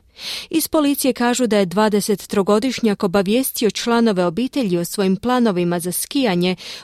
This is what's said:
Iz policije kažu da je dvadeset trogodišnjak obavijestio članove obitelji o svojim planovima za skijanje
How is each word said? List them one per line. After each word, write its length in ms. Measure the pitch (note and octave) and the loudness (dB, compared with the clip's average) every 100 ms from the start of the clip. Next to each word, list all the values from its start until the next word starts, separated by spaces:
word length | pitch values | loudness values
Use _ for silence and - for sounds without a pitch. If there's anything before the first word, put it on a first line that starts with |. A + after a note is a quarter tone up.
| _ - - - - | _ -16 -12 -12 -4
Iz 180 | D#4+ - | -4 0
policije 460 | D#4+ C#4+ C#4 C4+ | 2 2 2 0
kažu 340 | A3+ A#3+ B3 A#3+ | 0 0 0 2
da 100 | G#3 | 2
je 80 | F#3 | 2
dvadeset 640 | F3+ G#3+ G#3 - G3 - | 2 2 2 0 -2 -2
trogodišnjak 760 | G#3 F#3+ G#3 C4 - A3 G3 | -2 2 2 2 0 0 0
obavijestio 680 | G3+ G3+ F#3+ A#3 C4 - A3 | 0 0 2 0 0 0 -2
članove 540 | - A#3+ A#3 A#3 F#3 F3 | 0 0 2 2 2 0
obitelji 520 | E3+ B3+ C#4+ G#3+ F3 | 0 -2 -2 -2 -2
o 80 | E3+ | -2
svojim 300 | - F#3+ F#3+ | -2 0 0
planovima 640 | A#3+ B3 A3+ F3+ F3 F3 | 0 2 2 2 0 -2
za 120 | F3 | -4
skijanje 640 | - - C#4+ B3 F3 F3+ F3+ - - | -6 -4 -2 0 2 0 -2 -8 -18